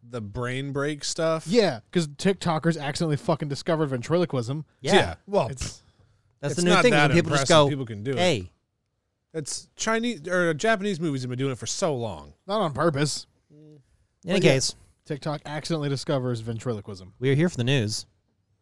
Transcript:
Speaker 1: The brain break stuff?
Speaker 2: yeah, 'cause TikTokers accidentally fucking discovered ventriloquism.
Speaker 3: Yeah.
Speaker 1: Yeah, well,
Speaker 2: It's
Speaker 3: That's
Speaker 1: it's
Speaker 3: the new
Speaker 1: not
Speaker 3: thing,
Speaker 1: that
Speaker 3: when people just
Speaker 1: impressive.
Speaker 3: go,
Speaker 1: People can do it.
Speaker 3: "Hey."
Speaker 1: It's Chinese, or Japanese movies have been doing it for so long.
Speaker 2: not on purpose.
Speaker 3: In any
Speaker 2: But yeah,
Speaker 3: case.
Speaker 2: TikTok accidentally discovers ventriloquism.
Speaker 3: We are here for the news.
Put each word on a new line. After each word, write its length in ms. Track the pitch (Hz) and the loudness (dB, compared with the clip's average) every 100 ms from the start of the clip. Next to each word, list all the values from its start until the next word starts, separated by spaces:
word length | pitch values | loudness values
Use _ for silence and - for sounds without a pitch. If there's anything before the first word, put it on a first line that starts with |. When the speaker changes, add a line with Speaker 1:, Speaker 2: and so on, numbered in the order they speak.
| 120 | -12
Speaker 1:
The 140 | 120 | -10
brain 500 | 104 117 123 127 139 | -8 -6 -6 -4 -4
break 320 | 139 143 147 | -4 -4 -4
stuff? 420 | - - 160 160 160 | -6 -2 0 -2 0
Speaker 2:
yeah, 340 | 233 185 113 - | 2 4 0 -4
'cause 160 | 180 151 | -2 -2
TikTokers 720 | 143 190 190 175 156 165 160 | -2 0 0 0 0 0 0
accidentally 380 | 143 - 165 143 | -2 -2 0 0
fucking 300 | - 160 151 | 0 -2 -2
discovered 380 | 139 - 160 147 | -6 -2 0 0
ventriloquism. 760 | 127 117 170 170 131 113 151 - _ | -2 0 0 0 -2 -4 -6 -10 _
Speaker 3:
Yeah. 140 | 135 | 4
Speaker 1:
Yeah, 200 | 185 98 - - | 4 4 -4 -2
well, 220 | 196 - | 0 0
Speaker 2:
It's 340 | - - - _ _ _ _ _ _ | -4 -10 -12 _ _ _ _ _ _
Speaker 3:
That's 120 | 143 | -6
Speaker 1:
it's 100 | 170 | 0
Speaker 3:
the 20 | |
new 60 | 175 | 4
Speaker 1:
not 80 | 185 | 6
Speaker 3:
thing, 80 | 165 | 6
Speaker 1:
that 160 | 147 147 | 6 6
Speaker 3:
when 60 | 165 | 4
people 140 | 160 | 2
just 100 | 143 | 2
Speaker 1:
impressive. 240 | 135 160 143 | 6 6 6
Speaker 3:
go, 20 | |
Speaker 1:
People 160 | 143 | 2
can 180 | 117 101 | -6 -8
do 100 | 120 | -4
it. 40 | 131 | 0
Speaker 3:
"Hey." 320 | 180 120 87 _ _ _ _ _ _ _ _ | 2 0 -4 _ _ _ _ _ _ _ _
Speaker 1:
It's 340 | 165 147 - - - | -10 -8 -10 -10 -6
Chinese, 500 | 214 226 240 180 170 | -2 0 -2 -4 -2
or 280 | 180 170 | 0 2
Japanese 460 | 151 220 214 208 160 | 2 2 2 0 -2
movies 200 | 165 135 | -2 -2
have 80 | 123 | -4
been 100 | 123 | -4
doing 140 | 135 | -4
it 60 | 123 | -4
for 80 | 110 | -6
so 280 | - 175 | -2 -2
long. 380 | 127 113 78 73 - - | -2 -4 -8 -14 -14 -4
Speaker 2:
not 160 | 214 | -2
on 100 | 165 | 0
purpose. 540 | 127 165 139 147 - - _ _ | 2 2 2 0 -2 -10 _ _
Speaker 3:
In 300 | 151 151 151 _ _ _ _ | -20 -20 -20 _ _ _ _
any 140 | 170 185 | -2 4
Speaker 2:
But 20 | |
yeah, 100 | 160 | 6
Speaker 3:
case. 200 | 135 - - _ _ | 4 2 -6 _ _
Speaker 2:
TikTok 380 | - 143 160 143 | -10 -8 -6 -6
accidentally 460 | 147 151 - 160 143 | -6 -8 -4 -2 -2
discovers 500 | 135 - 139 123 117 | -2 -2 -2 -2 -4
ventriloquism. 720 | 113 113 127 107 107 95 95 - | -4 -6 -4 -6 -8 -14 -16 -4
Speaker 3:
We 120 | 131 | 2
are 40 | |
here 160 | 139 175 | 2 2
for 80 | - | 0
the 60 | |
news. 420 | 120 139 107 - - _ _ _ _ _ | 0 2 0 -4 -8 _ _ _ _ _